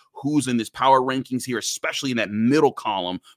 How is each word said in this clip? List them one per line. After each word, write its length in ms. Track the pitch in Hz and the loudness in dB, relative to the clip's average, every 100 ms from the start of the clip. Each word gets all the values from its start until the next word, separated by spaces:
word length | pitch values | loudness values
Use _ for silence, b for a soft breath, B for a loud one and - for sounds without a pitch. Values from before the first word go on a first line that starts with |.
| b | b
who's 340 | - 135 151 127 | -8 -2 0 0
in 80 | 120 | 0
this 140 | 110 | -2
power 320 | - 127 135 | 0 4 4
rankings 420 | 127 131 127 123 | 4 -2 -4 -6
here, 140 | 123 117 | -4 -4
especially 520 | - - 160 - 139 | -4 -6 -6 -6 -4
in 60 | 120 | -2
that 140 | 98 | -2
middle 420 | 104 113 147 143 | 0 2 4 4
column 480 | - 120 101 90 92 - | 2 -4 -4 -4 -6 -10